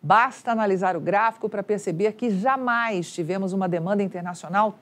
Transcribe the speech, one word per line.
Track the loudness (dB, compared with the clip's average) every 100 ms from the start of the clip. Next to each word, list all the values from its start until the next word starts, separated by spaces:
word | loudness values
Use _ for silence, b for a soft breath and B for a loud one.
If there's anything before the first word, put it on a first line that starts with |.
Basta | 6 4 4 -2 -2
analisar | 0 2 2 2 0
o |
gráfico | 0 2 2 0 -6
para | -4
perceber | -2 -2 -2 0 0
que | 0 -2
jamais | 0 0 0 0 0 0 -2 -4
tivemos | -6 -4 -2 -2
uma | -2 0
demanda | -2 0 0
internacional | 0 -4 -10 -10 -4 0 0 -2